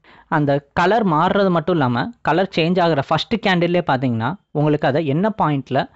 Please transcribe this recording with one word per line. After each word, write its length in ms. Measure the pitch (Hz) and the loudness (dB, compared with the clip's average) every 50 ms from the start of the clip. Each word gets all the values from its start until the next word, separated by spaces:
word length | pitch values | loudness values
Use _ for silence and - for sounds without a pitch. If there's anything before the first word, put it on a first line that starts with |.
| _ - - - - - | _ -20 -20 -20 -8 -4
அந்த 420 | 170 151 151 143 139 143 - _ - | -2 0 2 2 0 0 -2 _ -4
கலர் 340 | - 175 180 208 240 220 | -2 0 2 2 2 2
மாறுறது 440 | 190 151 151 170 185 - 202 202 190 | 2 2 2 2 2 2 2 2 2
மட்டும் 240 | 175 165 156 - 180 | 0 0 0 0 0
இல்லாம, 360 | 160 135 123 120 117 160 233 - _ - | 0 0 0 0 -2 -4 -6 -8 _ -2
கலர் 280 | 147 147 180 196 185 - | -2 0 0 0 -2 0
சேஞ்ச் 220 | 180 160 165 180 185 170 | -2 0 0 2 2 2
ஆகுற 180 | 170 156 139 131 - | 2 2 0 0 -2
ஃபர்ஸ்ட் 260 | 160 156 - - 233 196 - | -2 -2 -2 -2 -4 -2 0
கேண்டில்லே 360 | 202 185 175 175 170 175 175 165 - | 0 0 2 0 0 0 0 0 0
பாத்தீங்கன்னா, 440 | 139 127 139 127 117 113 113 131 185 - _ _ | -2 0 0 -2 -2 -2 -2 -4 -6 -8 _ _
உங்களுக்கு 380 | - 151 147 151 151 147 - 147 | -4 -2 0 0 0 0 0 0
அதை 180 | 123 160 170 | 0 0 0
என்ன 280 | 139 135 165 196 220 208 - | 0 0 0 0 -2 0 0
பாயிண்ட்ல 400 | 185 151 147 139 127 - 123 135 170 - _ | 0 0 0 -2 -4 -2 -2 -2 -2 -4 _